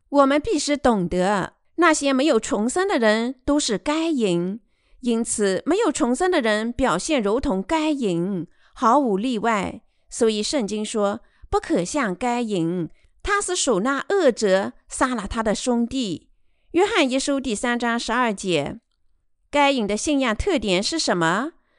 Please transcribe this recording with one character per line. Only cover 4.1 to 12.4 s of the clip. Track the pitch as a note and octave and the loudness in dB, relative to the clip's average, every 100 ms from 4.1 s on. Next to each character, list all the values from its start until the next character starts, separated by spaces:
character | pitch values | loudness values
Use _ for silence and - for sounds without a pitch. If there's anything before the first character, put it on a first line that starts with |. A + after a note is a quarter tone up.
| C#4+ G#3 E3+ F3+ G#3+ _ _ _ - | 0 0 0 -2 -6 _ _ _ -8
因 | A#3+ A3+ | -2 -2
此 | A#3 - G3+ F#3 - | -2 -2 0 0 0
没 | F#4 | 0
有 | A4 | 0
重 | - B3 | 0 0
生 | C4 F#4 | 0 0
的 | F4 | 2
人 | A3+ G#3+ A3+ | 2 0 -2
表 | - C4 E3 | -2 0 0
现 | - D4 | 0 0
如 | G3+ A#3 | 0 0
同 | C#4 F#3+ | -2 -4
该 | F#3+ D#4+ D#4 | -2 -2 0
隐， | C#4+ G#3+ E3+ F3+ F#3+ D#3 _ _ | -2 -2 -2 -2 -4 -8 _ _
毫 | - A3+ C4 | -2 2 4
无 | C4 F#3+ | 2 0
例 | B3+ A3+ | -2 -2
外。 | A3+ G#3+ - - - _ - | 0 0 -2 -8 -18 _ -14
所 | - A3+ | 0 0
以 | G#3+ | 0
圣 | G#3 D4 G3 | -2 -2 -2
经 | G#3+ | -4
说 | G#3+ A3+ G3+ A3 - _ - | -4 -2 -2 -2 -10 _ -4
，“不 | G4+ | -4
可 | - D#4 | 0 -2
像 | A#3+ D4 A3+ | 0 -2 -2
该 | F3+ B3 A#3+ | -2 -2 -2